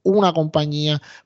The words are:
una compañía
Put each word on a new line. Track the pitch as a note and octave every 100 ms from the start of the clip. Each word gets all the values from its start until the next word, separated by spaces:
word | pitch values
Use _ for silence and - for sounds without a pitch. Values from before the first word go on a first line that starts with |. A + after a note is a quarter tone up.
una | F#3+ G3+ F#3+
compañía | E3 D#3 D#3 D3 D3 D3+ D3 - -